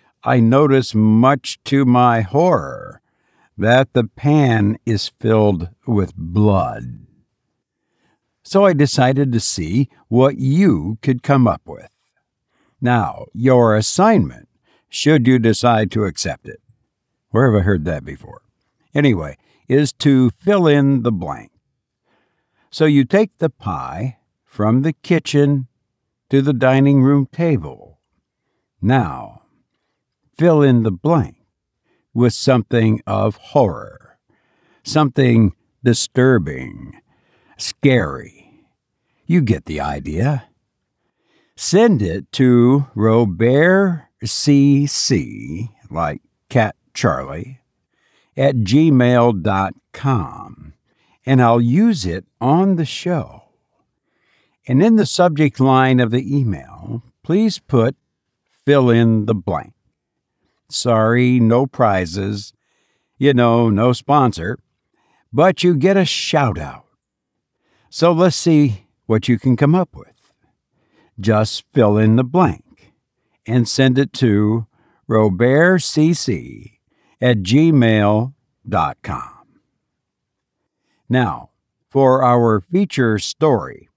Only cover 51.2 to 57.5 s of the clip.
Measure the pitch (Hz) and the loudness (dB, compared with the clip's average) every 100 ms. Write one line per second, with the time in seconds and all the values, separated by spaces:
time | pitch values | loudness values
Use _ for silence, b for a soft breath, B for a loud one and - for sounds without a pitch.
51.2 | - 131 120 120 117 143 233 185 92 82 | -2 2 4 2 2 2 0 0 -6 -8
52.2 | - _ 123 160 196 180 151 - 175 170 | -12 _ -2 0 0 -2 -4 -8 -6 -6
53.2 | 107 - _ _ _ _ _ _ _ _ | -8 -16 _ _ _ _ _ _ _ _
54.2 | _ _ _ _ - 127 208 220 165 - | _ _ _ _ -2 0 2 2 0 2
55.2 | 175 147 151 - 131 131 131 127 120 120 | 0 2 -2 0 0 2 2 2 0 -2
56.2 | 135 139 123 90 - - 95 117 - _ | -4 -4 -4 -6 -12 -20 -14 -14 -14 _
57.2 | - 175 220 | -4 -2 0